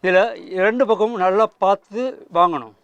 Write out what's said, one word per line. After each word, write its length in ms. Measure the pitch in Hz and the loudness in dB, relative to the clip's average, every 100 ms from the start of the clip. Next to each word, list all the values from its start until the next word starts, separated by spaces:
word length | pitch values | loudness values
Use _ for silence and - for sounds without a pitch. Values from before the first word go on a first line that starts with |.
இதில் 560 | 196 185 226 - - 185 | 4 2 2 -4 -10 0
ரெண்டு 220 | 196 240 240 | 0 2 0
பக்கமும் 340 | 226 214 233 | 0 -2 0
நல்லா 200 | 185 196 214 _ | 0 2 0 _
பார்த்து 400 | 196 196 _ 202 254 - - | -2 -2 _ -8 -8 -10 -6
வாங்கணும். 400 | 170 175 151 113 104 | 0 0 0 -10 _